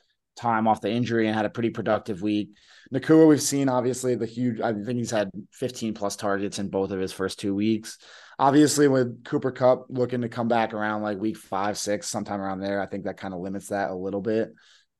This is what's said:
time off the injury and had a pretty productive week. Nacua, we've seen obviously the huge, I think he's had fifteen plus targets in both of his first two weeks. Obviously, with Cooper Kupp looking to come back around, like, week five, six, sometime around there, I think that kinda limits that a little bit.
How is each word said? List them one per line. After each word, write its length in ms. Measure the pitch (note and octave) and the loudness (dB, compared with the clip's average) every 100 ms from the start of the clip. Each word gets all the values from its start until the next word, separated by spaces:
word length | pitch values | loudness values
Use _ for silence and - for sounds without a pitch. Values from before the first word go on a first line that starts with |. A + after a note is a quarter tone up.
| _ _ _ - | _ _ _ -6
time 300 | A#2 A2 A2 | 0 2 2
off 160 | A2 | 2
the 80 | G#2+ | 0
injury 360 | A#2 A#2+ A#2 A2 | -2 0 2 2
and 100 | A2 | 2
had 100 | G#2 | -2
a 40 | |
pretty 200 | - A#2 | 0 -2
productive 500 | A2 A2 G#2+ - F#2+ | -2 0 0 0 -4
week. 300 | G#2 G#2 G2+ - _ - - | -2 -2 -2 -10 _ -20 -8
Nacua, 340 | C3+ C3 D#3+ D#3+ | -4 6 8 10
we've 140 | D3 | 8
seen 260 | - C#3 C3+ | 4 0 2
obviously 460 | B2+ B2 B2 B2 | 2 0 -2 -2
the 120 | A#2 A2 | -2 -4
huge, 340 | A#2 B2 A#2 | -2 -2 0
I 120 | A2 | -2
think 260 | G#2 G#2 B2 | -2 -2 -4
he's 120 | A#2 | -2
had 200 | A#2 G2+ F#2 G2+ | 0 -2 -6 -16
fifteen 420 | - B2+ B2 A2+ | -8 -6 -4 -6
plus 220 | G#2 G2+ - | -4 -6 -4
targets 420 | G#2+ G2 G2+ G2+ | -2 -2 -2 -6
in 100 | G2 | -4
both 220 | G2 F#2+ | -2 -2
of 100 | G2 | -2
his 120 | F#2 | -4
first 260 | - F#2+ - | -4 -6 -4
two 160 | G#2 | -4
weeks. 440 | G2 G#2 A2 A2+ - - - - - | 0 0 0 -4 -18 -20 -20 -16 0
Obviously, 480 | C3+ C#3 D3 C#3+ D3 | 4 6 6 6 4
with 380 | C3 A#2+ A2+ | 4 2 -4
Cooper 260 | - D3 C3 | -6 -4 -2
Kupp 360 | B2+ B2+ B2+ - | 2 4 4 0
looking 320 | B2+ A#2+ B2 | -2 -2 -2
to 80 | A#2+ | -4
come 180 | A#2+ A#2 | -4 0
back 280 | A#2 A2 | 2 0
around, 280 | A2 G#2+ G#2+ | -2 -4 -2
like, 160 | G#2+ G2+ | -4 -4
week 200 | A2 G#2+ | -4 -6
five, 400 | - F#2+ G2+ G2 | -6 -4 -2 -4
six, 280 | - G2+ - | -4 -4 -4
sometime 320 | A2 G#2 G2+ | -6 -4 -6
around 220 | G2 F#2+ | -6 -6
there, 220 | G2 G2+ | -4 -4
I 40 | F#2+ | -4
think 180 | G2+ | -6
that 140 | F#2+ F#2 | -8 -8
kinda 180 | G2 F2+ | -10 -8
limits 320 | F#2+ G2 F2 | -8 -8 -6
that 220 | G2+ G2 | -4 -2
a 40 | |
little 260 | F#2 F#2+ G2+ | -4 -6 -4
bit. 320 | G2 A2 A2 - _ _ _ _ | -2 -2 -2 -8 _ _ _ _